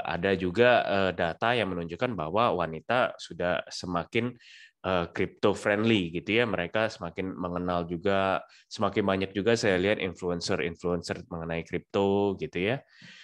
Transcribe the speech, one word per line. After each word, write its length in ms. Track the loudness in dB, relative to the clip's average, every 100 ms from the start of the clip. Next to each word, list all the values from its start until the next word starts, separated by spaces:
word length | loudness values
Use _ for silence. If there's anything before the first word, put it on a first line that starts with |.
ada 320 | 0 -2 2 2
juga, 480 | 2 4 6 6
eh, 280 | 4 2 2 2
data 400 | -2 0 0 2
yang 160 | 0
menunjukkan 400 | -2 -6 -4 -4
bahwa 380 | -2 -2 2 2
wanita 640 | 2 -2 -4 -2 2 2 -2
sudah 460 | -12 -4 0 0 -4
semakin, 720 | -8 -4 -4 -2 -2 -2 -6 -18 -20 -20 _
eh, 220 | 0 0 0 -2
crypto 400 | -4 0 0 2
friendly 560 | 2 2 4 2 2
gitu 240 | -4 0 0
ya. 60 |
Mereka 480 | 2 0 -2 0 -2
semakin 400 | -4 -8 -6 -6
mengenal 540 | -4 -4 -4 -2 -2 -2
juga, 560 | -2 0 2 2 0 -4 -16 _
semakin 340 | -2 0 2
banyak 280 | 2 0 0
juga 240 | -2 0 2
saya 240 | 4 2
lihat 160 | 2 0
influencer-influencer 1300 | -2 -4 -4 -4 -2 -2 -2 -4 -2 -2 -4 -8 -8
mengenai 380 | -10 -6 -6
kripto 720 | -4 -6 -2 0 2 2 2 -2
gitu 180 | -6 -2
ya. 240 | -2 -2 -8 -20 -20 -20